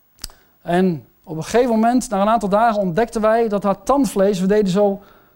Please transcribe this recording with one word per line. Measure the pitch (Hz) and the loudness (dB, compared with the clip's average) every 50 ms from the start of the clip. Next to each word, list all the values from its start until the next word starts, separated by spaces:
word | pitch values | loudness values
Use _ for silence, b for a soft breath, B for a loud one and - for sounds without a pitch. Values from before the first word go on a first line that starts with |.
| _ _ _ _ B B B B B B B B | _ _ _ _ B B B B B B B B
En | - 170 170 180 190 185 165 135 110 _ _ _ _ | -6 -2 0 0 2 0 0 -4 -10 _ _ _ _
op | 196 160 156 | -14 -12 -10
een | 156 | -8
gegeven | - - 233 254 254 | -2 0 0 2 2
moment, | 226 220 220 233 247 254 - - | 2 2 2 2 0 0 -2 -2
na | 208 190 | -2 -2
een | 202 214 | 0 0
aantal | 226 233 208 190 | 0 0 0 0
dagen, | 196 208 233 233 214 208 | 0 2 2 2 0 0
ontdekten | 196 185 160 190 240 226 - 226 | -2 -2 0 -2 -2 -2 -2 -2
wij | 208 220 220 233 233 220 | 0 2 2 2 0 0
dat | 202 196 202 | -2 -2 -2
haar | 202 190 - - | -2 -4 -4 0
tandvlees, | - 269 285 269 190 - 202 190 202 214 175 | 0 0 2 2 0 0 0 0 2 2 0
we | 185 190 | 0 0
deden | 208 214 208 185 | 2 2 2 0
zo | 170 208 208 202 196 190 b b b b b b b | 2 2 2 2 0 -4 b b b b b b b